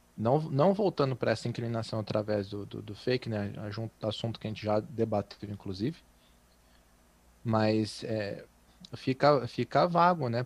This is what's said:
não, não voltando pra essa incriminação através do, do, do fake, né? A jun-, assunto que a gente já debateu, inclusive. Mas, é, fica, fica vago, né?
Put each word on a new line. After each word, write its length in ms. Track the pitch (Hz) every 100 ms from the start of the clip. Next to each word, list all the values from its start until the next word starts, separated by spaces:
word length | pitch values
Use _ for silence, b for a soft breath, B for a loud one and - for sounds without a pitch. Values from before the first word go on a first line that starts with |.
| _ -
não, 220 | 110 143
não 320 | 156 135 170
voltando 420 | 196 196 - 139 123
pra 160 | 117
essa 160 | 113 120
incriminação 520 | 117 117 113 110 110
através 500 | 104 107 107 104 101
do, 160 | 101 101
do, 160 | 107
do 140 | 107 101
fake, 320 | - 127 120
né? 260 | 110 101 -
A 120 | 107
jun-, 200 | 104 110 -
assunto 360 | 110 - 113 110
que 80 | 110
a 20 |
gente 140 | 110
já 160 | 107 107
debateu, 680 | 107 113 113 104 98 - 101
inclusive. 480 | 101 101 92 120 165 _ b b _ _ _ b b _ _ _ _ _ _
Mas, 600 | 117 110 107 110 107 -
é, 420 | - 110 101 110 - _ _ _ -
fica, 540 | - - 127 143 143 120
fica 400 | - 120 139 175
vago, 420 | 170 175 175 127
né? 140 | 117